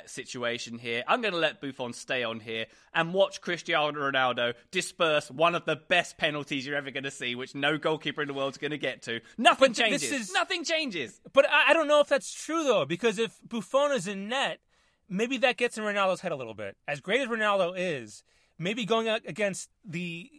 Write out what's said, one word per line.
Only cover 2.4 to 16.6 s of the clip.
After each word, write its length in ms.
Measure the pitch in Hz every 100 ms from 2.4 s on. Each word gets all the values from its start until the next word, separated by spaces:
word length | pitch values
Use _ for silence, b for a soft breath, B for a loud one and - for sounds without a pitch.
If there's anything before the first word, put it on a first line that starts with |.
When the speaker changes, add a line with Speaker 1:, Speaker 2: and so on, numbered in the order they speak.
| 117 113 110 b b
Speaker 1:
and 200 | 170 165
watch 280 | 190 196 -
Cristiano 500 | - 170 - 165 151 147
Ronaldo 540 | 139 135 127 120 120 b b
disperse 580 | 185 - - 165 151 -
one 240 | 131 165
of 120 | 170 -
the 100 | 147
best 420 | - 180 170 -
penalties 480 | 165 147 139 143 131
you're 120 | 143
ever 140 | 139
gonna 200 | 135 135
see, 240 | - 123 120
which 180 | 131
no 240 | 143 143 151
goalkeeper 440 | 160 156 156 143
in 80 | 143
the 40 |
world's 240 | 139 139 -
gonna 200 | 147 147
get 240 | 139 -
to." 160 | - 117 B -
Nothing 340 | 285 302 269
Speaker 2:
But 40 | 214
th-, 160 | 226
this 100 | 277 -
Speaker 1:
changes. 200 | 269 214
Speaker 2:
is 40 |
Speaker 1:
Nothing 300 | 381 339 370
changes. 560 | 311 320 294 175 113 - -
Speaker 2:
But 120 | 269 294
I, 220 | 294 269
I 20 |
don't 160 | 320 294
know 100 | 294
if 80 | 285
that's 260 | 277 -
true, 300 | - - 320
though, 220 | 285 220 135
because 340 | 175 240 202
if 180 | 226 - -
Buffon 460 | 233 - 269 285
is 160 | 269 180
in 220 | 196 202
net, 300 | 262 220 - _ _ _ _ _
maybe 260 | 185 240 262
that 180 | 254 -
gets 200 | 240 -
in 60 |
Ronaldo's 380 | 214 202 190 180
head 100 | 185
a 60 | 147
little 160 | 117
bit. 240 | 104